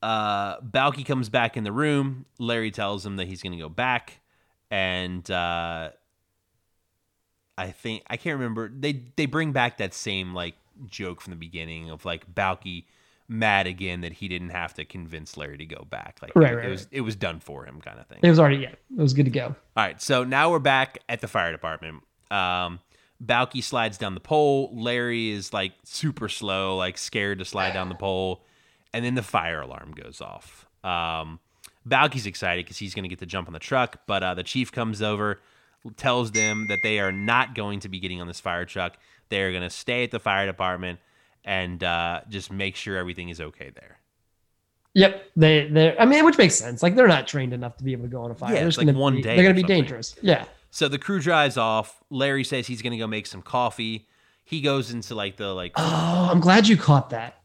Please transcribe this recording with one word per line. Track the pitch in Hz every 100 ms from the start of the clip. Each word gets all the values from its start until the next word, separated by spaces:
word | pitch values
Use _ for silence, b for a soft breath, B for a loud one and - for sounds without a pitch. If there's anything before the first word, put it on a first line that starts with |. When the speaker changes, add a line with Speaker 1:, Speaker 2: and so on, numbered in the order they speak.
Speaker 1:
Uh, | 110 110 104 101 101 92
Balky | 123 131 139 139
comes | 135 135 117
back | 123 113 127
in |
the | 107
room. | 107 151 143 135 131 131 _
Larry | 117 117 110
tells | 101 101 101 101
him | 98
that | 92
he's | 92
gonna | 95 87
go | 78
back. | 80 123 120 - - _ _ _ _ _
And, | 101 95 92 90 90 87
uh, | 92 87 85 85 82 80 - _ _ _ _ _ _ _ _ _ _ _ _ _ _ _ -
I | 92
think, | 90 120 110 -
I | 113
can't | 175 143
remember. | 123 110 110
They, | 131 143 139 120 -
they | 147
bring | 156 160
back | 135 120 -
that | 98
same, | - - 98 92
like, | 90 87 82 _ _ 104
joke | - 95 87
from | -
the | 87
beginning | 82 85 80 82 80
of, | 80
like, | 92 85 -
Balky | 90 95 92 95 87 - _ _ _ _
mad | 113 110 101 92
again | 92 92 87
that | 87
he | 85 98
didn't | 87 87
have | 87 85
to | -
convince | 78 95 82 80 78 -
Larry | 73 71
to | 80
go | 80 -
back. | 55 - -
Like, | -
Speaker 2:
Right, | - 147
Speaker 1:
it, | 117
Speaker 2:
right, | 117
Speaker 1:
it |
was, | 95
Speaker 2:
right. | -
Speaker 1:
it | 135
was | 113 104
done | 95 82
for | - 71 65
him | 71
kind | - 55
of | -
thing. | -
Speaker 2:
It | 175
was | 160
already, | 151 139
yeah, | 131
it | - _ 262
was | 147
good | 131 135
to |
go. | 123 123 135 _ -
Speaker 1:
All |
right, | 101 78
so | - 131
now | 127 135 160
we're | 170
back | 143 135 131 - _
at | 117
the | 113
fire | 110 85
department. | 80 82 80 80 78 _ _ _
Um, | 101 92 90 90 87 _ _ _ _
Balky | 113 120 127 131
slides | 117 131 113 98
down | 107
the | 92
pole. | - 151 151 139 135
Larry | 120 117 123 120 117 113
is, | 104 95
like, | 104 95 -
super | - - 156 - 107
slow, | - 104 95 95 95
like, | 92 92
scared | - 113 101 98
to |
slide | 92 101 95
down | 95 92
the |
pole. | 90 98 92 95 90 _ _ _ _ _
And | 117
then | 120
the | 123
fire | 104 104 85 82
alarm | 65 65 -
goes | 78 - -
off. | - 50 - - _ _
Um, | 95 87 82 80 80 82 _ b b b -
Balky's | 131 147 131 101
excited | 92 95 87 87
'cause | -
he's | 101
gonna | 95 92
get | 87
to | 90
jump | 95 85
on |
the | 80
truck, | - 135 120 - -
but, | 101
uh, | 92
the | 90
chief | 90 131 123
comes | - 117 104
over, | 107 104 104 101 _ _ _ _ 120 110
tells | 135 123 117
them | 107 107 107 107
that | 104
they | 107 107
are | 95
not | 95 101 120 127
going | 123 104 101
to | 98
be | 92
getting | 92 90
on | 87
this | 85
fire | - 87
truck. | 87 - 90 - _ _ _
They | 101
are | 95
gonna | 92 90
stay | - - 123
at | 123
the | 117
fire | 107 98 98
department, | 90 92 90 90 87 _ _ _ _
and, | - 95 90 87
uh, | 90 85 85 85 -
just | 101 92
make | 95 98 90
sure | - 95
everything | 90 87 87
is | 82
okay | 78 - 67
there. | - - - _ _ _ _ _ _ _ _ _
Speaker 2:
Yep. | - 190 196 - -
They, | 156 156 147
they're, | 151 160 -
I |
mean, | 226 294
which | 320 285
makes | 196
sense. | - 117 120
Like, | 175
they're | 208 247
not | 156 131
trained | 147 127
enough | 123 123 -
to |
be | 131
able | 127
to | 120
go | 123
on | 120
a |
fire. | 117 127
Speaker 1:
Yeah, | 214
Speaker 2:
They're | 170
Speaker 1:
it's | 160
Speaker 2:
just | 151
Speaker 1:
like |
Speaker 2:
gonna | 135
Speaker 1:
one | 139 131
Speaker 2:
be, |
Speaker 1:
day | 110 120
Speaker 2:
they're | 185
Speaker 1:
or |
Speaker 2:
gonna |
be | 185
Speaker 1:
something. | 180 185
Speaker 2:
dangerous. | 131 123 113 -
Yeah. | 196 143 117 - _
Speaker 1:
So | - 147
the | 139
crew | - 196
drives | 151 165 143 127
off. | 113 110 107 - _
Larry | 135 139 139
says | 131 135 120
he's | 123
gonna | 117 117
go | 113
make | 107 101
some | 95
coffee. | - 127 120 - 113 110 _ _ _ _
He | _ 160
goes | 143 139 117
into, | 120 107
like, | 113 101 95
the, | 101
like, | 95 90 -
Speaker 2:
Oh, | 165 160 165 175 180
I'm | 175
glad | 175 190 214
you | 196
caught | - 147 131
that. | 117 117 -